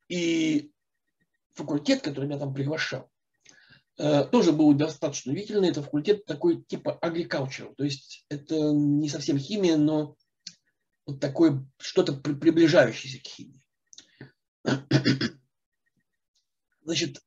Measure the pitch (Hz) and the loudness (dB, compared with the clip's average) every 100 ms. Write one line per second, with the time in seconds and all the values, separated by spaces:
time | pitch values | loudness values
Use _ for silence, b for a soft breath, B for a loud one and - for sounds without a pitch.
0 | - 175 170 165 160 147 143 _ _ _ | -8 -2 0 2 2 0 -4 _ _ _
1 | _ _ _ _ _ - 147 147 269 269 | _ _ _ _ _ -12 -4 -4 0 0
2 | 151 131 143 143 139 135 139 160 - 131 | -2 -6 -6 -6 -6 -4 -4 -2 -4 -6
3 | - _ _ _ _ b b b _ - | -12 _ _ _ _ b b b _ -4
4 | 147 147 - 240 170 151 151 139 151 - | 2 2 4 4 4 6 6 6 2 -2
5 | 156 - 123 160 208 208 180 151 139 147 | -6 -6 -6 -6 -4 0 0 0 -4 -4
6 | 147 202 - - 175 156 - - 147 - | 0 -2 -2 -2 0 0 -4 -8 -6 -4
7 | 165 165 165 151 131 - 110 - 143 135 | -4 -4 -4 -4 -6 -8 -14 -6 -6 -6
8 | - - - 143 143 156 151 147 147 147 | -12 -20 -14 -14 -4 -2 2 2 4 2
9 | 151 147 165 139 139 208 180 151 151 151 | 0 -4 -2 -2 -2 0 2 4 2 2
10 | 147 - _ _ - _ _ _ _ _ | -4 -10 _ _ -20 _ _ _ _ _
11 | - 139 139 135 330 135 - _ - - | -14 -6 -6 2 2 2 -6 _ -4 0
12 | - 139 151 143 165 160 160 180 135 - | 0 -2 -6 0 2 4 6 6 4 0
13 | 131 131 - - - - _ _ _ - | -12 -16 -18 -18 -20 -20 _ _ _ -20
14 | _ B B _ _ _ - 139 - 139 | _ B B _ _ _ -2 -2 2 2
15 | 139 135 - - _ _ _ _ _ _ | 2 0 -2 -8 _ _ _ _ _ _
16 | _ _ _ _ _ _ _ _ 151 151 | _ _ _ _ _ _ _ _ -6 -4
17 | 156 - | -4 -8